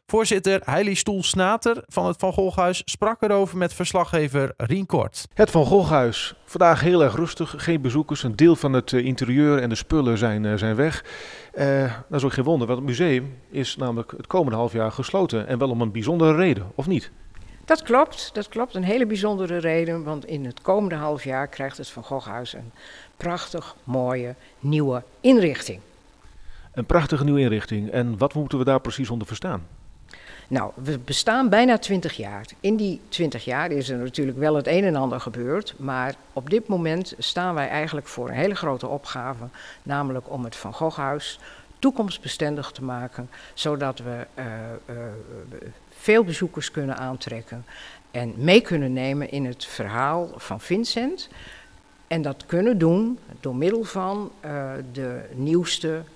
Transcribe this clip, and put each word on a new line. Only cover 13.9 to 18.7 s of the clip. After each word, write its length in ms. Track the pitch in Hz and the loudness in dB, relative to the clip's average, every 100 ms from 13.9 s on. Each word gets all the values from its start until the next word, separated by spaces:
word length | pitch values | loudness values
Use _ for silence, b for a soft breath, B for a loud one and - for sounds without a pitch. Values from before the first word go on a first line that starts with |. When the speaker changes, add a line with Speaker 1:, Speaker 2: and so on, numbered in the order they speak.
| 117 - - | -4 -6 -10
Speaker 2:
het 100 | - | -2
komende 300 | 185 143 110 | 0 2 0
half 160 | 117 | 0
jaar 200 | 113 110 | 0 -2
gesloten. 540 | 135 127 196 175 113 - | -2 -2 0 0 0 -2
En 120 | 123 | 0
wel 120 | 135 | 0
om 100 | 117 | 0
een 120 | 110 | 0
bijzondere 440 | 110 110 170 160 156 | -2 0 4 4 6
reden, 300 | 160 117 95 | 4 2 -2
of 120 | - 151 | -4 -2
niet? 240 | 156 - - - - b b | -2 -2 -12 -20 -20 b b
Speaker 3:
Dat 180 | - 320 | 0 0
klopt, 480 | - 247 311 - - | 4 4 4 -2 -10
dat 160 | 214 202 | -8 -6
klopt. 260 | 220 247 | -6 -4